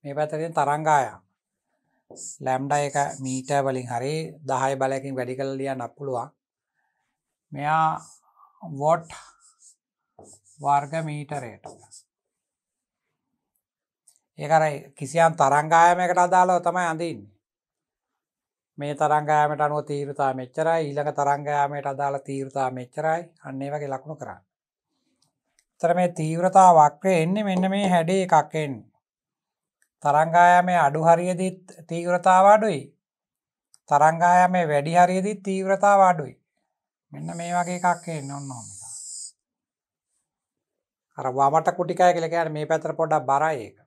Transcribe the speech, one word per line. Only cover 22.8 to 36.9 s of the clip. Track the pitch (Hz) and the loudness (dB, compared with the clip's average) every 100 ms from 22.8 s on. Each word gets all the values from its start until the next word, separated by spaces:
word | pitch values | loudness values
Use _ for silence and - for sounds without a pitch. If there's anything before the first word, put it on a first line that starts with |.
| 123 - 156 165 170 _ | -12 -6 -4 -4 -6 _
අන්න | 143 135 | -14 -10
ඒ | 139 | -8
වගේ | 147 143 | -8 -8
ලකුණු | 131 147 147 | -10 -12 -16
කරන්න. | - - _ _ _ _ _ _ _ _ _ _ _ _ _ _ | -16 -18 _ _ _ _ _ _ _ _ _ _ _ _ _ _
ඒතර | 165 | -2
මේ | 175 180 | 0 0
තීව්‍රතා | 175 156 165 185 190 185 | -2 -6 -2 2 8 8
වක්‍රය | 165 147 - 190 180 | 8 6 2 0 0
එන්නේ | 160 202 | 0 -2
මෙන්න | 202 185 185 | -2 -2 -2
මේ | 196 196 | -2 0
හැඩේ | 175 165 190 | 0 0 -2
එකක් | 185 160 147 156 | 2 2 2 -6
එන්නේ. | 147 117 - _ _ _ _ _ _ _ _ _ _ _ | -6 -8 -14 _ _ _ _ _ _ _ _ _ _ _
තරංගායාමයේ | 147 147 160 170 175 180 180 175 | 0 2 4 6 6 6 4 2
අඩු | 143 160 | 2 2
හරියදීත් | 160 170 180 180 185 185 - - | 4 4 2 -4 -6 -6 -20 -20
තීව්‍රතාව | - 165 175 180 185 185 196 | -10 -8 -2 0 4 6 8
අඩුයි. | 214 220 147 - _ _ _ _ _ _ _ _ _ _ | 6 4 -4 -10 _ _ _ _ _ _ _ _ _ _
තරංගායාමයේ | 143 156 165 175 180 180 185 160 | 4 4 4 4 6 4 2 0
වැඩි | 147 147 | -2 2
හරියදීත් | 175 180 185 190 208 | 4 4 2 -4 -6
තීව්‍රතාව | 196 190 190 196 202 202 | -6 -6 -2 2 4 6
අඩුයි. | 185 170 131 - _ _ _ _ _ | 6 4 -6 -16 _ _ _ _ _